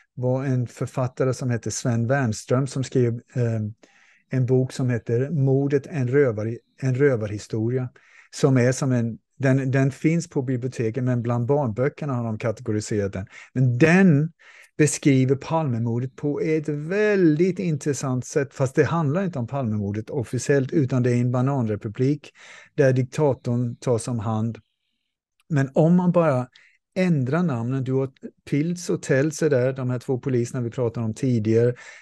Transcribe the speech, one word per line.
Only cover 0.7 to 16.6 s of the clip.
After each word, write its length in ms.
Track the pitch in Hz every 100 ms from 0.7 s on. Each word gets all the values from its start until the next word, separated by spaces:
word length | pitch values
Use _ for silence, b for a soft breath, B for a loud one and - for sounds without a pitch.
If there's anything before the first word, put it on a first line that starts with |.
| - 127 - 127 - 131
som 160 | 120 127
heter 200 | 117 110
Sven 360 | - 131 117 113
Wernström, 600 | 139 123 104 - 127 139
som 180 | 139
skrev, 300 | 127 135 120
eh, 460 | 120 - 131 117 113 107 - b b b b _
en 160 | 131 123
bok 260 | 127 127
som 180 | - 127
heter 400 | 117 - 117 135
Mordet, 560 | 160 135 135 143 139 -
en 220 | 156 120
rövar-, 500 | 139 135 107 110 117 _ _
en 140 | 131
rövarhistoria, 920 | 127 143 120 104 107 - 113 113 127 127 b b b b
som 220 | - 147 131
är 160 | 123
som 200 | 131 139
en, 260 | 123 117 107 _ -
den, 320 | 135 135 135
den 200 | 135 135
finns 380 | - 156 165 -
på 140 | 147
biblioteken, 640 | 127 127 127 - 113 120
men 180 | 127 123
bland 240 | 117 120 120
barnböckerna 680 | 143 127 104 139 - 147
har 100 | 123
de 140 | 117 107
kategoriserat 760 | 117 107 123 107 - 107 98
den. 140 | 95 98 B B
Men 240 | 127 131 120
den 540 | 160 180 190 139 160 B B B B -
beskriver 580 | 151 - 151 135 131 131
Palmemordet 800 | - 160 151 113 117 120 131 -
på 240 | 147 139
ett 280 | 170 156